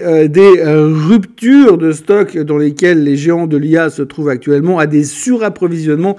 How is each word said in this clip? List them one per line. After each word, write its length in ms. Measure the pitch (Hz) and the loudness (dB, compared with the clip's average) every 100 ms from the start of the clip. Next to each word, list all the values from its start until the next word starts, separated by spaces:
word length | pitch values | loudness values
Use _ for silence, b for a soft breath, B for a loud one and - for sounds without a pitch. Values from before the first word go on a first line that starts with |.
euh, 280 | 175 160 151 | 2 0 2
des, 320 | 156 196 175 | 4 4 4
euh, 280 | 160 156 151 156 156 | 2 2 2 0 2
ruptures 680 | 220 190 _ 233 277 262 165 | 0 0 _ 2 4 6 4
de 140 | 160 | 0
stock 460 | 156 - 208 202 165 | -2 -2 0 0 -4
dans 200 | 147 147 | -4 -2
lesquelles 460 | 147 147 180 165 | -2 0 0 2
les 140 | 143 139 | 0 0
géants 300 | 156 170 170 | -2 -2 -2
de 100 | 147 | -2
l'I 180 | 151 160 | 0 0
A 140 | 160 | -2
se 120 | 147 | -6
trouvent 280 | 139 - 147 | -10 -6 -6
actuellement 500 | 127 147 143 165 180 | -4 -2 -2 0 0
à 80 | 151 | 0
des 160 | 147 | -2
surapprovisionnements 1120 | 147 - 247 247 214 - 175 170 156 151 190 | -2 -6 -4 -2 -4 -4 -6 -4 -4 -2 -4